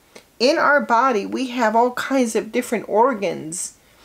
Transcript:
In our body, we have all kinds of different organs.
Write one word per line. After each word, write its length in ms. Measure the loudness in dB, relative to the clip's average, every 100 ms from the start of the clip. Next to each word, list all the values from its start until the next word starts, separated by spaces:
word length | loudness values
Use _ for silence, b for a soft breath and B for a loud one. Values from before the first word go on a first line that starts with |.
| B B B 0
In 180 | 2 4
our 240 | 4 2
body, 440 | 2 2 2 0 -2
we 260 | -6 -6
have 220 | -2 2
all 180 | 2 2
kinds 440 | 0 -2 0 0 -2
of 160 | -2
different 380 | -4 -4 -6 0
organs. 880 | 2 2 0 -4 -6 -8 -10 -10 B B B